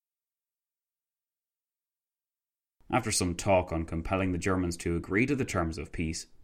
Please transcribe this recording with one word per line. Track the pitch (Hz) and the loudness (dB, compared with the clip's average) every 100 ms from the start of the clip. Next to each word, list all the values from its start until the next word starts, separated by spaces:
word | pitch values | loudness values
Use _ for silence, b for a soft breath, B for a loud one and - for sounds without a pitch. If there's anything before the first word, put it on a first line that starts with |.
| _ _ _ _ _ _ _ _ _ _ _ _ _ _ _ _ _ _ _ _ _ _ _ _ _ _ _ _ - | _ _ _ _ _ _ _ _ _ _ _ _ _ _ _ _ _ _ _ _ _ _ _ _ _ _ _ _ -2
After | 127 110 | 0 0
some | - 92 | 0 0
talk | 85 - 92 90 | 0 4 4 4
on | 82 80 | -2 -2
compelling | 82 82 95 95 | -4 -2 0 0
the | 87 | 0
Germans | 95 92 90 85 | 2 2 0 -2
to | 87 85 | -2 -2
agree | 80 95 | 0 2
to | 131 135 | 2 0
the | |
terms | 120 101 85 80 | 0 -2 -2 -4
of | 76 | -8
peace, | - 80 82 - - | -4 -4 -4 -10 -8